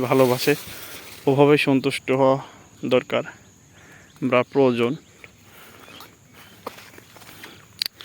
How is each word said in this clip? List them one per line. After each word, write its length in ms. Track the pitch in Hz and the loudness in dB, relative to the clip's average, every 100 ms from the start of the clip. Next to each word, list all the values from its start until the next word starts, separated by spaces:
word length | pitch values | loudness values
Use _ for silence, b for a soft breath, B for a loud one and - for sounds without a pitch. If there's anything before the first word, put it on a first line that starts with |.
| 123 | 4
ভালোবাসে 460 | 135 127 127 - 147 B B B B B - - | 2 4 2 0 -2 B B B B B -8 0
ওভাবেই 340 | 135 143 147 - | 4 4 4 2
সন্তুষ্ট 400 | 135 135 - - 131 | 0 -2 -6 -4 0
হওয়া 180 | 135 135 B B B - 139 | 2 0 B B B -14 -2
দরকার 300 | 127 - 123 147 B B _ _ b b b b - 131 | -2 0 -6 -8 B B _ _ b b b b -10 -2
বা 100 | 123 123 | 0 0
প্রয়োজন। 400 | 143 131 120 120 156 - _ - _ B B B B B B B _ _ - - - - - - - - - B B B B - - - B | 0 0 0 -2 -6 -14 _ -20 _ B B B B B B B _ _ -20 -20 -20 -18 -18 -20 -20 -20 -20 B B B B -20 -12 -12 B